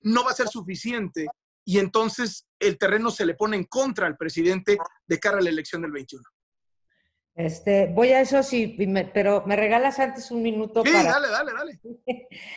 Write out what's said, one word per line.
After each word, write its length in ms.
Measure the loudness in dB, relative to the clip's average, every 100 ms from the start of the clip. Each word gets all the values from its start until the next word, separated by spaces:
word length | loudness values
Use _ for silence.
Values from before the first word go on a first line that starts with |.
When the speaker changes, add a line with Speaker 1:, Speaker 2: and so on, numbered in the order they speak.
Speaker 1:
no 220 | 0 2
va 80 | 2
a 40 | 0
ser 120 | -2
suficiente 800 | -6 -10 -8 -6 -6 -6 -6 -10 -10 _ _
y 140 | 0 2
entonces 720 | 2 2 0 -2 -6 -8 -18 -2
el 200 | -2 2
terreno 320 | 2 2 0
se 140 | 0 -2
le 80 | 0
pone 200 | -2 -2
en 100 | -2
contra 420 | -2 0 0 -2
al 100 | -2
presidente 600 | -6 0 0 2 2 0 -2 _ -6
de 140 | -2
cara 180 | 0 2
a 40 |
la 80 | 0
elección 340 | -2 -4 -8
del 80 | -8
veintiuno? 320 | -10 -12 -18 -20 _ _ _ _ _ _ _ _ _ _ -8
Speaker 2:
Este, 520 | -6 -4 2 4 4
voy 160 | 4 6
a 120 | 6
eso, 200 | 4 2
sí, 340 | 2 0 -2 -2
y 80 | 0
me, 180 | 0 0
pero 380 | 0 2 2 0
me 100 | 0
regalas 440 | 2 2 2 0
antes 320 | -2 -4 -8
un 100 | -4
minuto 420 | -2 -2 -2 0
Speaker 1:
Sí, 80 | 2
Speaker 2:
para 200 | 4 4
Speaker 1:
dale, 160 | 2 0
dale, 240 | -2 -4
dale. 260 | -6 -10 -12
Speaker 2:
<laughs> 440 | -18 -12 -10 -10 -12 -20 -18